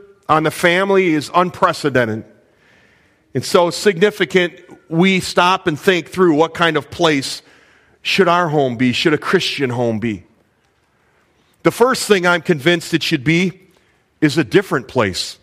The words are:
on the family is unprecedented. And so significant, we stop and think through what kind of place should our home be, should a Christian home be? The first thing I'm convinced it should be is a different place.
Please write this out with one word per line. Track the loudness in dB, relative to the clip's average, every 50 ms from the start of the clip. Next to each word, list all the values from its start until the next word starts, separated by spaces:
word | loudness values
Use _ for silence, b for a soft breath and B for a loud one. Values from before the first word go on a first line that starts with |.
| -20 -20 _ _ _ 0
on | 0 2
the | 2 0
family | -2 0 0 2 2 2 2 2 2 2 2 2 0
is | -2 -2 -2 0
unprecedented. | 0 0 0 -2 0 0 0 0 0 -2 0 0 0 0 0 -2 -6 -10 -14 -20 _ _ b b b b b b b b b b b b b b b b b b
And | -6 -4
so | 0 2 2 2 0
significant, | -2 -2 0 0 2 2 2 0 0 0 -2 0 0 0 0 -2 -6 -12 -20 -20 -20 -20 _ -4
we | 0 2 2 2 2 0
stop | -2 -2 0 2 2 2 2 0 -2
and | -4 -6 -2
think | 0 0 0 0 -2 -4
through | -2 2 2 4 4
what | 4 2 0 0
kind | 0 0 0 0
of | -2 -4 -6
place | -4 0 0 2 2 0 -2 -6 -10 -14 -16 b b b b b b b b b b b
should | b -2 0 2 2 2
our | 2 2 0 0
home | 0 0 0 0 0
be, | 0 0 0
should | 0 0 0 0
a | 0 0
Christian | 0 0 -2 -2 -2 -2 -6 -4 -4 -4
home | -2 -2 -2 -2 -2 -2
be? | -4 -4 -6 -6 -10 _ _ _ _ _ _ _ _ _ _ _ _ _ _ _ _ _ _ _ _ _ _ _ _ _ _ _ -2
The | -2
first | 2 2 2 2 0 0 0 0
thing | 0 2 2
I'm | 2 0 0
convinced | 0 -2 -2 0 2 0 0 0 -2 -2 -4
it | -4
should | -2 -2 -4 -2 0
be | 0 0 2 0 -2 -4 -8 _ _ _ _ _ _ _ _ _ _ _ 0
is | 0 0 2 0
a | -2
different | 0 -2 -4 -2 -2 -4 -6 -4 -4
place. | -2 -2 -2 -2 -2 -6 -8 -10 -12 -18